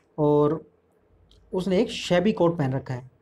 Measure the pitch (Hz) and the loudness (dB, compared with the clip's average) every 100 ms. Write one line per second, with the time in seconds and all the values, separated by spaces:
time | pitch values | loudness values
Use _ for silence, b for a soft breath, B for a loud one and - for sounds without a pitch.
0 | _ - 147 147 147 160 - _ _ _ | _ -2 2 4 2 0 -10 _ _ _
1 | _ _ _ _ - 185 180 180 247 - | _ _ _ _ -8 -4 0 0 0 -4
2 | - 180 196 - 170 165 131 135 - 127 | -2 0 2 2 0 0 -2 -4 -8 -12
3 | - _ | -14 _